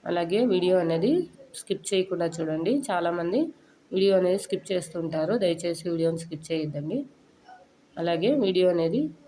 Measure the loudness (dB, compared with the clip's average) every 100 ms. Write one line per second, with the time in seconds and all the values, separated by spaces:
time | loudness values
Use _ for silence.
0 | -2 -2 0 2 2 2 4 4 4 2
1 | 2 2 0 -12 -20 -18 -8 -6 -2 -2
2 | 0 -2 -2 -2 -4 -2 0 0 0 -2
3 | 0 -2 0 0 -2 -6 _ _ _ 2
4 | 4 4 4 0 -2 -6 -2 -4 -4 -6
5 | -4 -2 0 2 0 0 -2 -4 -4 0
6 | 0 -2 -8 -12 -6 -4 -4 -6 -4 -4
7 | -6 -16 _ _ -20 -20 -20 _ _ -6
8 | -2 0 2 2 2 4 4 4 0 0
9 | -4 -8